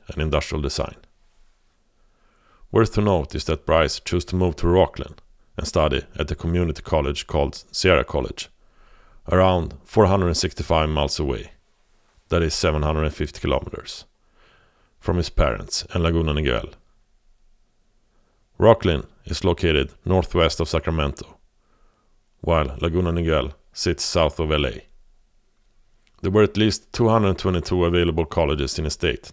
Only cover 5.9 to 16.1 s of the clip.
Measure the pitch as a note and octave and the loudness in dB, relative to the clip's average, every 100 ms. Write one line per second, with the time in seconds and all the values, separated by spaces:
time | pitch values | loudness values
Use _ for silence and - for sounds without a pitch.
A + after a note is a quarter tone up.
5.9 | C2+ - - D2+ F2 E2+ F2 E2+ D2 - | 0 -4 -6 -6 -4 -2 0 0 -4 -2
6.9 | D#2+ C#2+ C#2+ - D#2 C#2+ - - - F2+ | 0 0 -4 -4 -2 -2 -4 -12 -6 0
7.9 | E2 B1+ D2 B1+ - - _ _ _ - | 0 0 -4 -4 -8 -14 _ _ _ -20
8.9 | - - - - F2+ F#2 F2+ D2+ - - | -20 -20 -20 -2 2 4 4 -2 -8 -2
9.9 | - G2 G2 F2+ D#2+ D#2 - - D#2+ D#2 | 4 4 4 2 0 -2 -6 0 0 2
10.9 | D#2 C#2+ - D2 C2+ - - _ _ _ | 0 -2 -2 -4 -4 -8 -18 _ _ _
11.9 | _ _ _ _ F2 E2 - F2 D2+ D2+ | _ _ _ _ 0 0 0 0 0 0
12.9 | D#2 D#2 - D#2+ - - C2 - - - | 0 -2 -4 -8 -6 -2 -2 -4 -12 -14
13.9 | - - _ _ _ _ _ _ _ _ | -16 -20 _ _ _ _ _ _ _ _
14.9 | _ - F2 E2 - D#2 G#1+ - - - | _ -4 -2 0 0 0 0 -6 -8 -6
15.9 | F#2+ E2 | -2 0